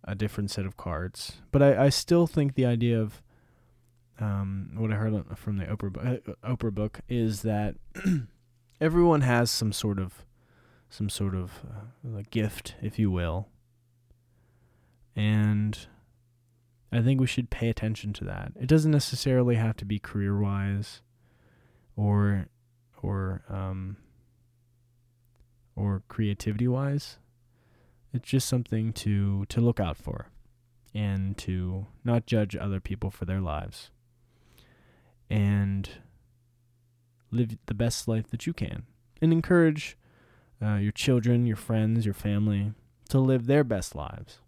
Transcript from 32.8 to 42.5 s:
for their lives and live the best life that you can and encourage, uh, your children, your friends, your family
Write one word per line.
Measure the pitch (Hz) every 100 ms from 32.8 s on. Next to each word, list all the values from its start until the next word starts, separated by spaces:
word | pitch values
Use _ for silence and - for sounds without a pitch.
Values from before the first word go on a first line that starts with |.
| - 95 92
for | - 87
their | 95
lives | 90 76 92 - - _ _ _ _ _ _ _ _ _ _ _ _ _ _
and | 107 101 101 98 98 98 - - _ _ _ _ _ _ _ _ _ _ _ _
live | 117 113 113 -
the |
best | 104 117 - -
life | 113 110
that | 117 -
you |
can | 170 - - - _ _ -
and | 160
encourage, | 165 - 175 165 151 - - _ _ _ _ _ _
uh, | 107 104
your | 104
children, | - - 127 117 120 120
your | 107
friends, | - 110 110 113 107
your |
family | 98 104 104 107